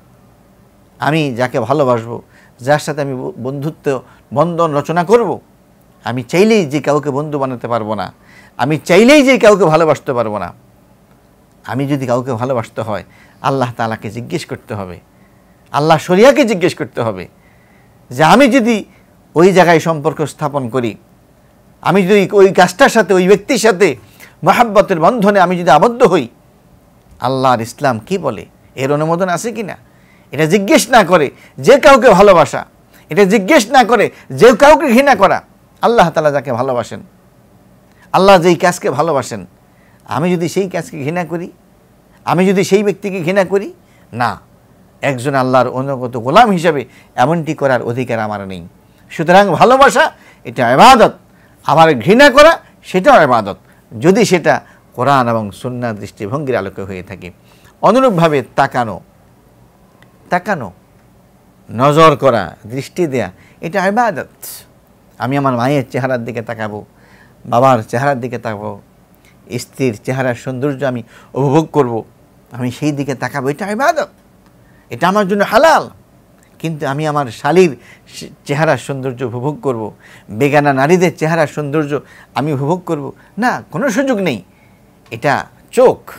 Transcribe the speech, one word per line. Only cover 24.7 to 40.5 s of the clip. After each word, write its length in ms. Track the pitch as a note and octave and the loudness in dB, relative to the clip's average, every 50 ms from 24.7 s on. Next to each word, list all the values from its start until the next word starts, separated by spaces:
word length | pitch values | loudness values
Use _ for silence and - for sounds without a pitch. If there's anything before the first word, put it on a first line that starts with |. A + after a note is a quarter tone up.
| G3 G#3 F3 D3 F#3+ D#3+ | 4 2 2 2 0 0
বন্ধনে 400 | D#3 F3+ B3 A#3+ F#3 G#3 G#3 G3 | 0 0 2 2 0 2 4 4
আমি 180 | F3+ F3+ F#3 F3 | 2 2 0 -2
যদি 120 | F3 F3+ | 2 4
আবদ্ধ 320 | D#3 D3+ F#3 A#3+ A#3 A#3+ C4 | 4 4 4 2 2 2 2
হই, 260 | F3+ F3+ E3+ B2 A2+ - _ _ _ _ _ _ _ _ _ _ _ _ _ _ _ - _ | 2 4 0 0 -4 -10 _ _ _ _ _ _ _ _ _ _ _ _ _ _ _ -16 _
আল্লাহর 400 | A#2+ B2 C3+ C3 C3 C3 B2 A2 | -6 -4 -4 0 2 2 0 0
ইসলাম 380 | A2+ A2+ - - D3 C3+ A#2+ G#2+ | -2 -8 -8 -4 -2 -2 -2 -2
কি 200 | - - F#3 G3 | -4 -6 -6 -4
বলে, 280 | E3 C3+ G#2+ F2 - - _ _ _ _ _ | -4 -6 -8 -8 -14 -18 _ _ _ _ _
এর 180 | - C3 C3+ D3 | -6 -4 -2 -2
অনুমোদন 360 | D3 D#3 D#3+ E3+ E3+ F#3+ F#3 | -2 -2 -2 -2 -2 -2 -4
আছে 240 | E3+ E3 - A#3+ A3 | -4 -4 -6 -8 -8
কি 100 | A3+ G#3+ | -8 -10
না, 140 | D#3 - - _ _ _ _ _ _ _ _ _ _ | -12 -12 -16 _ _ _ _ _ _ _ _ _ _
এটা 160 | - C3+ D#3+ | -4 -2 0
জিজ্ঞেস 440 | D3+ F3+ A3 F#3+ A3 D#4+ A#3+ - - | 0 0 0 2 2 2 2 2 2
না 140 | C4 A#3 F#3+ | 2 2 4
করে 260 | D3+ F#3 E3+ C#3+ A#2 - - - - _ - | 4 2 2 2 0 -4 -12 -20 -20 _ -2
যে 220 | C3 F3 C4+ C4+ | 4 4 4 6
কাউকে 300 | - C#4+ C4+ B3 G#3+ B3+ | 8 6 6 8 6 6
ভালোবাসা, 560 | F#3+ F3 G3+ G#3 F#3 E3 D3 - - C3 - - _ _ _ _ _ _ _ _ | 6 8 8 8 8 6 4 2 0 -6 -10 -10 _ _ _ _ _ _ _ _
এটা 160 | D3+ F3+ G#3 | 0 2 2
জিজ্ঞেস 460 | F3+ G#3 A#3+ F#3 G3+ D#4+ D4 G#3 A3 | 2 2 0 2 2 2 2 2 4
না 140 | C#4+ C4 A#3+ | 2 2 4
করে 260 | G3 B3 G#3+ F3+ D#3+ - - - _ | 4 2 0 0 -2 -2 -10 -14 _
যে 260 | C3+ C3 F#3 B3 B3+ | 0 4 6 6 6
কাউকে 360 | F#3 C#4+ C#4+ D#4 C#4 E4 C#4 A3 | 6 6 6 6 6 4 2 2
ঘৃণা 220 | B3 C#4 C#4+ B3+ | 4 4 4 4
করা। 280 | G3 G3+ E3 C#3 G2 - _ _ _ _ _ _ _ - | 4 2 2 2 -2 -4 _ _ _ _ _ _ _ -2
আল্লাহ 280 | G3 A#3 A3+ F3+ E3 | 0 4 4 2 2
তাআলা 200 | - E3 D#3 D3 | 2 0 -2 0
যাকে 220 | C#3 C#3+ B2+ C#3+ A#2+ | -2 -2 -4 -4 -4
ভালোবাসেন, 480 | A2+ B2+ C3+ B2+ A#2+ G#2+ - A#2 F#2+ - - _ _ _ _ _ _ _ _ _ _ _ _ _ _ _ _ _ _ _ _ - | -4 -4 -2 -4 -4 -4 -6 -12 -16 -18 -20 _ _ _ _ _ _ _ _ _ _ _ _ _ _ _ _ _ _ _ _ 0
আল্লাহ 260 | D#3+ F#3+ G3+ G3 F3+ | 2 6 6 6 6
যেই 160 | D#3 F3+ E3+ | 6 4 2
কাজকে 360 | - F#3 F3+ F3 - - F#3+ | 2 0 -2 -2 -2 -6 -4
ভালোবাসেন, 560 | C#3 C3 D#3 E3+ D3 C3+ A#2+ - A#2+ G2+ F2 - _ _ _ _ _ _ _ _ _ _ _ | -2 -2 -2 -2 -2 -2 -4 -6 -10 -14 -14 -18 _ _ _ _ _ _ _ _ _ _ _
আমি 280 | - G#2 B2+ D#3+ F3+ F3+ | -8 -6 -4 -2 -2 -2
যদি 160 | E3 F3 | -2 -4
সেই 220 | D#3 | -4